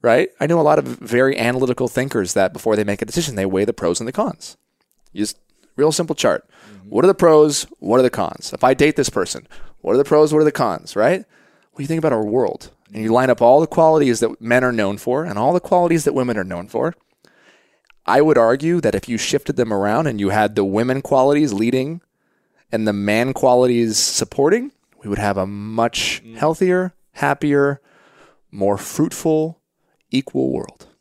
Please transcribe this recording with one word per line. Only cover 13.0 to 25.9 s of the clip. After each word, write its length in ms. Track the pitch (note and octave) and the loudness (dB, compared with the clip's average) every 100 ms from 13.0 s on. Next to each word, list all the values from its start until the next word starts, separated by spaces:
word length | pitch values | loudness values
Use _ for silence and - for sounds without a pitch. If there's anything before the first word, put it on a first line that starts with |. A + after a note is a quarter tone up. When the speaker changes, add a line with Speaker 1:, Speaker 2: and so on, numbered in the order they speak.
Speaker 1:
you 100 | A2 | 0
line 160 | A#2 C3 | 2 2
up 120 | A#2+ | 4
all 200 | A#2+ C#3 | 6 6
the 60 | D#3+ | 4
qualities 520 | - D#3+ D#3 C#3 A2+ | 2 4 4 2 0
that 220 | A2+ - | -2 -4
men 220 | A2+ B2 | -2 0
are 100 | B2+ | 2
known 240 | A#2 G2 G2+ | 0 -2 -2
for 260 | - C3 | -4 -4
and 160 | E3+ G2+ | -4 -2
all 140 | B2+ | 0
the 60 | F3 | 0
qualities 420 | - F3+ F3 E3 | 0 0 2 0
that 100 | D3+ | 0
women 240 | C3 B2 G#2+ | -2 -2 -4
are 60 | |
known 240 | F#2 F2 F#2+ | -4 -8 -8
for. 260 | A2+ D3 - _ _ _ _ _ _ _ _ _ _ | -4 -4 -6 _ _ _ _ _ _ _ _ _ _
I 160 | - B2 | 0 4
would 160 | D#3 C3+ | 4 4
argue 440 | A2+ C3+ D#3 F3 | 4 2 0 0
that 140 | B2+ G2 | 0 -2
if 120 | - | -4
you 100 | A2+ | -6
shifted 380 | - C#3+ - - | -2 -2 -2 -2
them 140 | A#2 | 0
around 360 | G2+ G2+ A#2 D#3 | 0 0 0 -2
and 120 | A2 | -2
you 100 | G2 | 0
had 260 | G#2 G#2 G#2 | 2 0 0
the 100 | G2 | 0
women 380 | G2+ B2 C3 | 0 -2 -4
qualities 500 | - C#3 C3+ D3 D3+ | 0 2 4 2 0
leading 480 | G2+ A#2 B2+ C3+ E3+ _ _ _ _ _ _ _ | 0 0 0 -4 -10 _ _ _ _ _ _ _
and 160 | A2+ G#2+ | -4 -2
the 60 | |
man 380 | G2+ G2+ G#2+ B2+ | -2 0 0 0
qualities 640 | C3 C3 B2 B2+ A#2+ A2+ G#2+ | 0 2 4 4 2 0 -2
supporting, 720 | - - - - C#3+ A3 C#4 _ _ _ | -2 -4 -6 -2 0 0 -2 _ _ _
we 40 | G#2 | -8
would 120 | G2+ | -4
have 180 | G#2 G2 | -2 -2
a 80 | F#2+ | -4
much 720 | G2+ G#2+ A2 A#2 | -8 -8 -2 -2